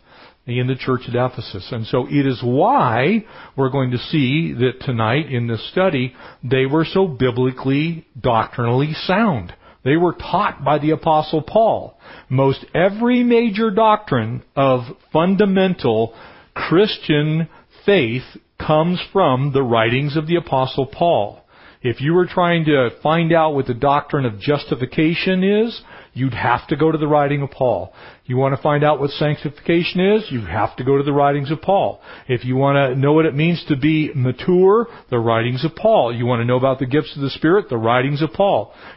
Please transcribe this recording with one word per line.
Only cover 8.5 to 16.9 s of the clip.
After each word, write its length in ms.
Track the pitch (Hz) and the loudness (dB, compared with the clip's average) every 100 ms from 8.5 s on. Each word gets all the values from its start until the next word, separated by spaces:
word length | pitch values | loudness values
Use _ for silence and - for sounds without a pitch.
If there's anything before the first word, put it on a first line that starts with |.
| - 120 123 151 | -2 0 0 0
sound. 600 | 156 - 190 226 123 85 - - _ | -4 -2 2 2 0 -6 -16 -20 _
They 120 | 123 160 | 0 2
were 180 | 175 | 2
taught 500 | - - 175 202 - | -2 -4 -2 -2 -2
by 140 | 143 147 | 0 0
the 140 | 147 | 0
Apostle 500 | 156 165 156 151 160 | 0 2 0 0 -4
Paul. 560 | - 214 220 113 - - - - - | 0 2 2 0 -6 -16 -20 -20 -4
Most 340 | 131 135 131 - | 2 2 0 -4
every 480 | 147 190 208 233 247 | 0 0 2 0 2
major 480 | 247 233 233 196 226 | 2 2 2 0 0
doctrine 720 | 196 220 214 214 131 110 123 - - | 2 2 2 0 -2 -2 -6 -8 0
of 280 | 135 127 123 - _ | 2 0 -2 -14 _
fundamental 1000 | 156 180 196 208 190 190 180 127 110 113 - - - _ | 0 2 2 2 2 2 0 0 0 -2 -6 -20 -20 _
Christian 920 | - - 160 208 | -12 0 2 2